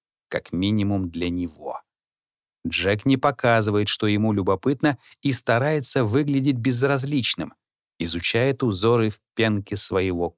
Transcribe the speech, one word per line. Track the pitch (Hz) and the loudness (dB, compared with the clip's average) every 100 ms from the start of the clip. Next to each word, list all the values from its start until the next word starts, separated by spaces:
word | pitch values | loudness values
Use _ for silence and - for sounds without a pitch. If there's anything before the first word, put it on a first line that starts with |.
| _ _ - | _ _ -8
Как | - - | -8 -6
минимум | 85 98 107 101 101 90 | -2 0 0 0 -2 -4
для | 85 87 | -6 -4
него. | 90 87 - 65 - _ _ _ _ _ _ _ _ - | -4 -6 -10 -12 -12 _ _ _ _ _ _ _ _ -8
Джек | 80 92 107 139 | -2 0 0 2
не | 135 | 2
показывает, | 143 139 123 113 107 104 104 | 2 0 2 2 2 0 0
что | - 107 | 0 0
ему | 104 110 | 2 2
любопытно, | 101 95 95 131 143 151 127 - _ | 0 0 0 0 0 0 -2 -8 _
и | 139 | -4
старается | 123 - 117 139 156 131 139 | -2 0 2 2 0 0 0
выглядеть | 110 127 147 135 135 131 | 2 2 2 0 0 0
безразличным. | 123 120 139 143 139 147 113 - 80 - _ _ _ - | 0 0 0 0 -2 -2 -2 -4 -6 -12 _ _ _ -8
Изучает | 87 87 - 113 131 127 | -6 -4 -2 0 0 0
узоры | 123 92 113 120 110 | 0 2 2 4 2
в | - _ | -2 _
пенке | - 110 104 98 98 | -2 0 0 -2 -4
своего | - 92 92 87 85 | -2 0 0 -2 -4